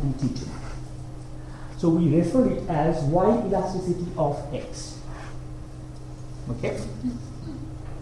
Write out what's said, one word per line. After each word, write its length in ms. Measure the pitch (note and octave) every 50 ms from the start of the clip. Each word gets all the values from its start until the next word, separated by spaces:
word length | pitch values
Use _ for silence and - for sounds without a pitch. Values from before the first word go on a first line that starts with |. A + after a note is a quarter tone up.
and 180 | C#3+ C3+ B2+ -
T 100 | C#3 B2
two. 200 | - - - - - - - - - - - - - - - - - - - - - - - - - - - - - -
So 120 | F3 E3
we 260 | E3 F3 E3+ C#3+ D3+
refer 340 | E3+ E3+ - - C4 A3+ F#3+
it 140 | E3+ - - -
as 340 | D#3+ D3 D#3 E3+ - D#3+ C#3+
y 240 | C#3 E3 F3+ F#3+ G#3+ A#3 A#3 G3+
elasticity 640 | F#3 F#3+ F3+ F3 - - F3 F3+ F3+ E3+ - E3+ - - D#3+
of 240 | D#3 C#3+ - - - - -
x. 440 | - - - - - - - - - - - - - - - - - - - - - - - - - - - - - - - - - - - - - - -
Okay? 280 | A#2+ - - - - - - - - - B3+ B3 - - - - - - - - - - - - - - - - - -